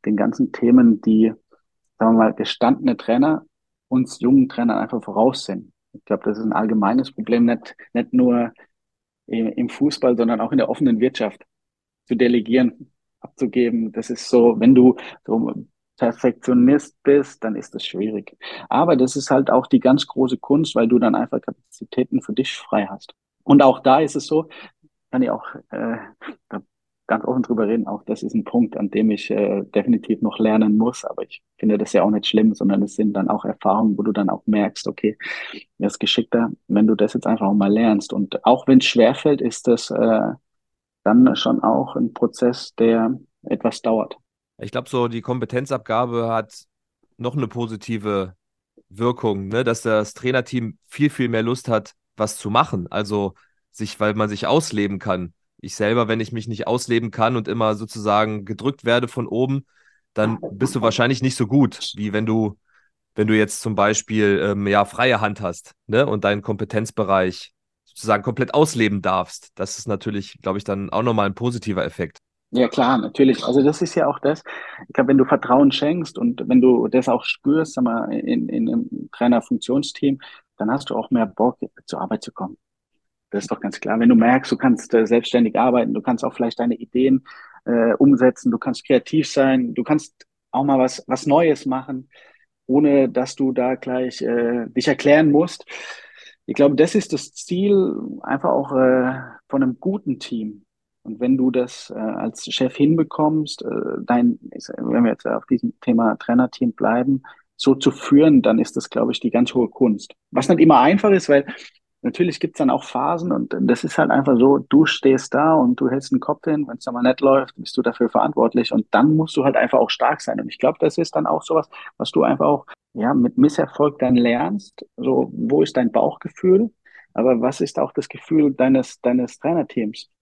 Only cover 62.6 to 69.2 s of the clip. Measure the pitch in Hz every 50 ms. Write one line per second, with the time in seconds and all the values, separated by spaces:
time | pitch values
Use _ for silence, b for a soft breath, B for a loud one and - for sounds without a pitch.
62.6 | _ _ _ _ _ _ _ _ _ _ _ - 107 107 110 107 107 101 - -
63.6 | - 113 104 92 101 104 110 - - - 107 107 104 101 101 80 78 101 101 101
64.6 | 101 101 101 101 101 98 - - 123 131 120 101 110 104 98 - 107 90 87 -
65.6 | _ - _ _ _ - 104 120 143 139 107 104 101 101 104 104 101 - 107 101
66.6 | 110 - - 107 110 - _ - 107 95 98 95 92 92 92 - - - _ _
67.6 | _ _ _ _ _ _ _ - - 110 107 104 - 127 110 135 127 - - 147
68.6 | 156 156 156 123 110 104 101 101 85 95 95 95